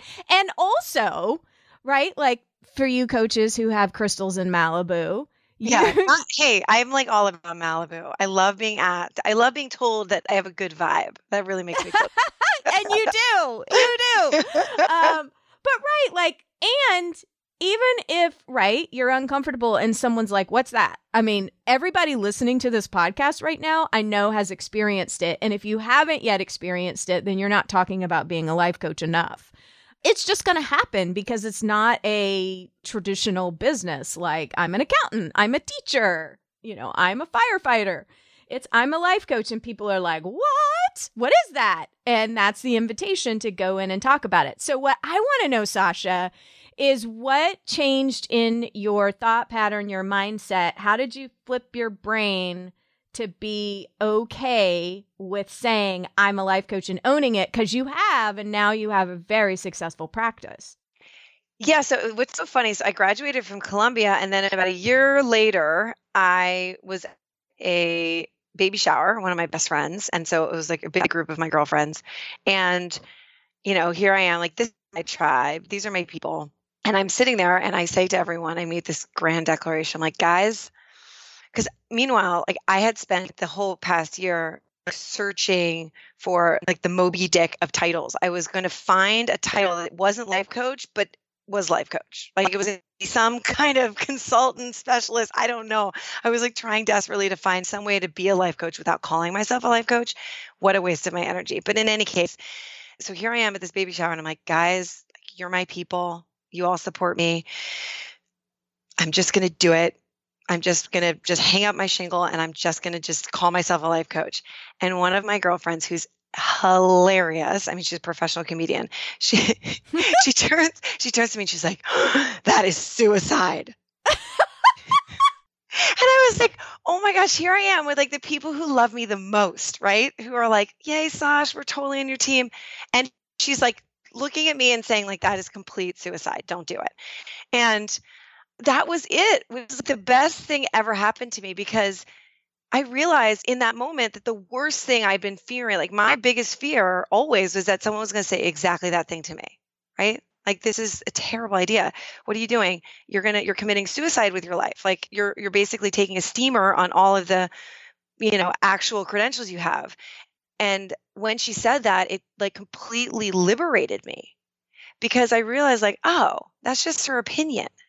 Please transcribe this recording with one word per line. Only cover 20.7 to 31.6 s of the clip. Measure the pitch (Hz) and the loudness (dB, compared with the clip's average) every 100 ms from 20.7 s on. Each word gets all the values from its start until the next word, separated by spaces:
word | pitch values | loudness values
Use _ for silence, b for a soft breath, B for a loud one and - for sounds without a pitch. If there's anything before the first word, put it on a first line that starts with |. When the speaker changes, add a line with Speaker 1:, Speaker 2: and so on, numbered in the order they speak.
Speaker 1:
that?" | 233 196 - _ | 2 2 0 _
I | 226 | 2
mean, | 220 208 196 - - | 2 0 -4 -6 0
everybody | 254 359 359 330 262 | 2 2 2 0 0
listening | 202 208 240 254 | -2 0 0 0
to | 247 | 0
this | 226 202 | 0 0
podcast | 196 175 196 285 - | 0 0 2 0 0
right | 302 320 | -4 -4
now, | 311 320 320 | 0 0 0
I | 220 | 0
know | 214 208 202 | 0 2 2
has | 214 202 | 0 -2
experienced | 190 - 214 214 202 175 - | -6 -8 -2 0 0 -4 -4
it. | 170 160 | -4 -2
And | 214 | -2
if | 202 | -2
you | 208 214 | -4 -4
haven't | 220 262 311 320 | 2 4 4 0
yet | 226 196 | 0 0
experienced | 190 - 180 180 180 - - | -2 -8 -6 -4 -4 -6 -2
it, | 180 | -2
then | 202 190 | -2 -2
you're | 196 | 0
not | 202 - | 0 2
talking | 196 180 190 | 0 0 -2
about | 180 165 - | -2 -2 -2
being | 165 160 | -4 -2
a | 165 | 2
life | 175 175 | 0 0
coach | 165 156 | -6 -6
enough. | - 165 170 - _ b b b b b | -2 0 -2 -6 _ b b b b b
It's | - 453 - | 0 2 0
just | 403 | 0
gonna | - 359 | 2 0
happen | 285 285 494 208 175 | 0 0 0 -2 -2
because | 185 196 233 214 | -4 -4 -6 -6
it's | 202 | -6